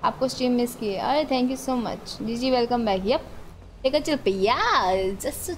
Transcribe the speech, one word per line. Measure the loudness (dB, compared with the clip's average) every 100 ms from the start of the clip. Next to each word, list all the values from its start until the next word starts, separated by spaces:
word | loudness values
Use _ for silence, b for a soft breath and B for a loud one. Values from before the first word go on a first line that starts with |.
आपको | -2 0 -2
स्ट्रीम | 0 2
मिस | 2 0 -2
की | -4
है। | -2
अरे, | 0 0 2
thank | 2 0 0
you | -2
so | -2 -2
much। | -6 -10 -8
जी, | -6 -2
जी, | 2
welcome | 2 2 2 2
back। | 0 2
यप, | 0 -2 -14 -14 -16 -18 -4 0
take | 2
a | 0
chill | 0
pill। | 2 2
Yeah, | 2 4 4 4 4 2 0 -2
just | -6 -6
a | -8